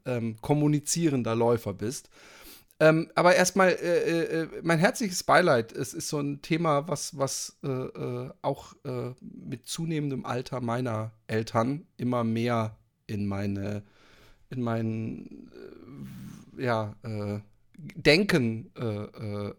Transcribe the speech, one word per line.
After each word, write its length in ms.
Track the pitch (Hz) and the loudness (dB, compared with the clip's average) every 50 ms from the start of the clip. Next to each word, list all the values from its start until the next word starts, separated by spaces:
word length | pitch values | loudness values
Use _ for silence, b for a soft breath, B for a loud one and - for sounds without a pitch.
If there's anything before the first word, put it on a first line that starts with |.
| _ | _
ähm, 300 | 131 127 120 113 113 110 - | -4 -4 -2 -2 -4 -6 -6
kommunizierender 960 | - - 147 147 147 147 151 143 - - - 165 170 156 139 127 110 110 113 | 0 0 2 4 4 4 2 2 0 -2 -2 2 2 2 2 2 0 0 2
Läufer 380 | 117 117 117 120 110 - 104 90 | 4 4 4 4 2 0 -4 -6
bist. 360 | 95 101 117 135 - - B B B B B B B B B B B B B _ _ | -4 -6 -6 -6 -8 -12 B B B B B B B B B B B B B _ _
Ähm, 300 | 156 156 160 160 165 - - | 6 6 6 6 0 0 0
aber 180 | 156 165 180 175 | 4 6 8 8
erstmal, 340 | 151 180 180 - 196 185 185 | 8 4 4 4 4 6 6
äh, 60 | 165 | 4
äh, 680 | - - 175 170 151 - 156 170 165 160 - 156 165 160 | 2 2 2 2 2 2 2 2 0 0 0 -2 -2 -4
äh, 40 | - - - | -4 -8 -4
mein 160 | - 135 135 | 0 0 2
herzliches 460 | 151 180 226 - - 233 190 180 - - | 4 4 2 2 0 -4 -4 -4 -2 2
Beileid. 480 | - 139 160 180 170 139 117 113 - | 6 6 6 8 6 4 4 2 0
Es 220 | - - 139 - - | -4 -6 -6 -6 -6
ist 140 | 160 - - | -8 -6 -4
so 100 | 156 147 | -4 -2
ein 220 | 143 143 143 139 - | -2 -4 -6 -8 -4
Thema, 440 | - 160 160 170 160 147 143 151 | -2 -2 0 2 2 2 2 0
was, 300 | 180 147 - - - - | -2 -4 -6 -6 -8 -4
was, 400 | 139 139 131 - - - - - _ - | -4 -2 -2 -2 -6 -8 -10 -12 _ -6
äh, 40 | 143 | -4
äh, 600 | 127 127 131 - - - 135 127 123 123 127 - - _ - | -4 -4 -4 -6 -8 -8 -6 -6 -6 -6 -8 -10 -12 _ -4
auch, 300 | 135 139 - - - - _ - | -4 -4 -4 -8 -16 -20 _ -10
äh, 300 | 135 127 123 120 123 127 - | -8 -6 -6 -6 -8 -10 -12
mit 460 | - - - - - 143 127 117 - | -16 -18 -18 -14 -10 -10 -10 -10 -8
zunehmendem 580 | - - 165 165 160 160 151 151 143 135 123 - | -10 -8 -6 -4 -2 -2 -2 -2 -2 -4 -4 -4
Alter 360 | 127 120 127 127 - 139 123 | -4 -6 -6 -6 -6 -6 -4
meiner 500 | 123 113 117 127 127 120 110 107 110 113 - _ _ | -2 -2 -2 -2 -2 -2 -2 -4 -4 -8 -10 _ _
Eltern 600 | - 117 110 113 - - 117 113 131 143 156 - _ _ | -4 -2 -2 -2 0 0 2 2 2 -2 -4 -8 _ _
immer 260 | - 120 123 123 120 117 | -4 -2 0 0 2 2
mehr 540 | 113 113 117 117 120 120 113 110 107 110 - _ _ _ _ _ | 0 0 0 0 2 2 0 0 -2 -6 -12 _ _ _ _ _
in 180 | - 110 101 101 | -8 -6 -4 -2
meine, 560 | 101 98 98 101 101 98 98 98 101 104 101 101 b b b b b b b b b b b b _ | -2 -2 -2 -2 -2 -4 -4 -4 -4 -6 -6 -8 b b b b b b b b b b b b _
in 100 | 131 127 | -6 -4
mein, 880 | 120 117 113 113 113 110 110 110 110 - - - - - - - - - - 60 - - - - - - 139 139 135 131 131 - - - - - - - - - | -2 -2 0 0 0 -2 -2 -2 -4 -6 -6 -8 -12 -14 -16 -18 -20 -20 -18 -18 -18 -16 -18 -18 -18 -18 -16 -14 -14 -14 -14 -14 -14 -16 -16 -18 -20 -18 -8 -4
äh, 40 | 135 | 0
ja, 320 | 123 113 110 107 104 107 - - | 0 2 2 0 -2 -6 -10 -10
äh, 360 | 113 110 104 104 101 104 104 - - _ _ _ _ - - | -8 -6 -4 -4 -4 -4 -4 -6 -12 _ _ _ _ -20 -18
Denken, 920 | 151 - - 160 - 151 147 180 214 202 180 151 120 113 113 113 - - _ | -16 -14 -14 2 4 6 6 6 6 4 4 4 4 2 -2 -4 -8 -12 _
äh, 80 | - 131 | -6 -4
äh, 680 | 110 104 104 107 - - - - 104 104 101 101 101 - | -4 -4 -4 -6 -10 -12 -10 -8 -8 -6 -6 -6 -8 -10